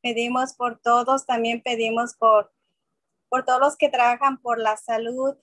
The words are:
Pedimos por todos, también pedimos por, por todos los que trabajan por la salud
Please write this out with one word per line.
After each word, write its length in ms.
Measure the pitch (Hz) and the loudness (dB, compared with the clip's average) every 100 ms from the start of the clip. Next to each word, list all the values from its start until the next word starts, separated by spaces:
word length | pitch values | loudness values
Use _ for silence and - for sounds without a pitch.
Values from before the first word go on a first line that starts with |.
Pedimos 540 | 240 226 240 247 262 | -6 -4 -2 -2 -4
por 260 | - 240 233 | -4 -6 -4
todos, 460 | 233 240 247 269 - | 2 2 2 -2 0
también 360 | 240 233 240 | -2 -2 -4
pedimos 540 | 247 233 226 226 240 - | -4 -4 -2 -2 -6 0
por, 380 | 226 214 208 _ _ _ _ _ _ _ _ | 4 4 2 _ _ _ _ _ _ _ _
por 160 | 254 | -4
todos 160 | 254 254 | 0 2
los 160 | 277 285 | 2 2
que 140 | 294 | 0
trabajan 480 | 254 240 240 277 269 | 2 2 2 -2 -2
por 200 | 240 233 | -4 -2
la 200 | 220 214 | 0 -2
salud 580 | - 226 233 254 269 277 | -4 -4 -4 -4 -4 -4